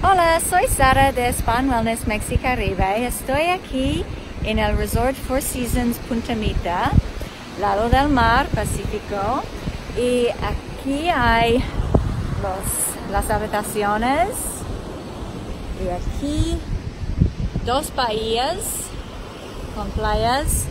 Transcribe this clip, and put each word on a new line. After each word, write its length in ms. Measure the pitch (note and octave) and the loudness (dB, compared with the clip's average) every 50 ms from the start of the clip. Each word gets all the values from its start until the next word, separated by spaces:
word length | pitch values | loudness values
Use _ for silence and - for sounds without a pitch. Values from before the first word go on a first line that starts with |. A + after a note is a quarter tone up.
| - | 6
Hola, 360 | F4+ G4 F#4 E4+ E4 E4 E4 | 6 6 6 6 6 4 4
soy 280 | E4 - F#4 F4+ G4+ C5 | 2 2 2 4 4 4
Sara 440 | - - C#4 C4 C4 C4 C4+ C#4 | 4 4 6 6 8 8 6 4
de 160 | C4 B3+ A#3+ B3 | 4 2 0 0
Spa 320 | A#3+ - - - A3+ A#3+ | 0 0 0 0 2 2
and 100 | C4 C4+ | 2 2
Wellness 380 | B3+ A#3 A3+ A3+ A3+ A3+ - - | 2 2 2 0 0 -2 -2 -2
Mexicaribe. 960 | G#3+ G#3+ - - B3 - - C4 B3+ A#3 G#3+ F#3+ F#3+ F3+ G3 F#3+ G3 A3 B3 | -2 -2 -2 0 0 0 2 2 0 0 0 -2 0 2 2 2 2 0 0
Estoy 380 | B3 A3 - - - C4+ C#4+ D#4 | -2 -2 -4 -2 0 0 2 2
aquí 600 | F4 F4+ F#4 F#4 - - C4 C4 C4+ D4 E4 F4 - - - - - - - - | 2 0 -2 -2 -4 -2 0 0 0 0 0 -2 -4 -6 -10 -10 -10 -8 -4 -2
en 140 | G#3 G#3+ A3 | 0 0 2
el 180 | G#3+ G#3 G#3+ | 2 2 2
Resort 400 | G#3+ G#3+ G#3+ - A3+ A#3 B3+ C4+ | 0 0 0 2 2 2 2 0
Four 280 | - - - B3+ C4 C4+ | 0 -4 -2 -2 0 0
Seasons 560 | - - C4+ B3 A3+ - B3+ B3 A#3+ A#3 - - - | -2 -4 -4 -2 0 0 2 2 0 0 -2 -4 -4
Punta 240 | C4 A#3 A3+ - B3 | -2 -2 -2 -2 -2
Mita, 580 | A3 G#3 F3+ - - - F#3 E3+ F3+ A3 B3+ G#3 - - - - - - - - - - - - - | -2 0 0 0 0 -2 0 0 0 0 4 4 4 2 2 -6 -8 -10 -10 -10 -14 -14 -12 -8 -2
lado 280 | G3+ G3+ G3 G3 A3 A#3 | 0 2 2 2 4 4
del 220 | A#3+ C4 C#4 D4 | 6 6 6 6
mar 380 | C#4+ B3+ A#3 A3+ A3+ B3 C#4 C4+ | 4 4 6 6 6 4 2 2
Pacífico. 960 | - A3+ G#3 G#3 - - G3 - - G#3 - - G#3 G3+ G3 G#3 B3 D4 - - - - - - - - - - - | 0 -2 -2 -2 -2 -4 -4 -4 -6 -6 -6 -6 -4 -2 -2 -2 -2 -2 -4 -6 -10 -8 -6 -6 -6 -6 -8 -8 -4
Y 300 | G3+ A#3+ B3 B3 B3 A#3+ A#3+ - - | -2 0 2 2 2 2 2 0 -2
aquí 680 | - G3+ A3 - - - - - - C4+ C#4 C#4+ D#4 F4 | -2 -2 -2 -4 -6 -8 -12 -8 -4 -2 -2 0 0 -2
hay 560 | E4+ C#4+ B3 A#3 A3+ A3+ A#3 A#3 A#3 B3 - - - - - - - - - - - - - - - - | 0 2 4 4 4 4 4 4 4 2 2 0 -2 -2 -2 2 2 2 2 2 -2 -2 -2 -2 -2 -2
los, 680 | - G3 F#3 G3 G3 - - - - - - - - - | -2 -4 -4 -4 -4 -4 -2 -2 -4 -4 -4 -6 -8 -2
las 180 | F#3 G3+ G3+ - | -2 -2 0 0
habitaciones. 1000 | A3 G#3 G#3 G#3 G3+ G#3 G#3 - - G#3+ G#3 G3+ G#3 G#3+ A3+ B3 C4+ D4+ F4 G4+ B4+ - - - - - - - - - - - - - - - - - - - - - - - - - - - - - | 0 0 0 0 -2 -2 -2 -2 -2 0 0 2 2 2 2 2 2 2 2 0 0 -4 -6 -6 -8 -8 -8 -8 -8 -8 -8 -10 -10 -10 -10 -12 -10 -10 -10 -10 -8 -10 -8 -8 -8 -8 -8 -8 -6 -4
Y 100 | F3+ F#3 | -4 -2
aquí 680 | F3 F3 - - - - C#4 C#4+ D4 D4+ D#4 E4 E4+ E4+ - - - - - - - - - - - - - - - - - - - - - | -2 -2 -2 -4 -4 -2 -2 -2 0 0 0 0 0 -2 -2 -4 -4 -4 -4 -6 -8 -8 -6 -4 2 4 4 4 4 -2 -4 -2 -2 -2 0
dos 320 | - A#3+ C#4 D#4 - - | 0 0 0 0 -2 -2
bahías 640 | - C4 A#3 G#3+ A3 A3 A3 A3+ A3+ B3 C#4+ F4 G4+ G4+ - - - - - - - - - - - - - - - - - - - - - - | -2 -2 0 0 -2 -2 -2 0 0 0 0 -2 -2 -4 -6 -6 -6 -8 -8 -10 -10 -12 -10 -12 -12 -12 -12 -12 -14 -14 -12 -12 -10 -10 -8 -6
con 120 | A3 G#3 G3+ | -6 -6 -4
playas. 720 | - A3+ G#3+ G#3+ G#3+ G#3+ A3 A3+ B3 C#4 D4+ - - - - - | -4 -2 0 0 2 2 2 2 2 2 2 0 0 0 -2 -4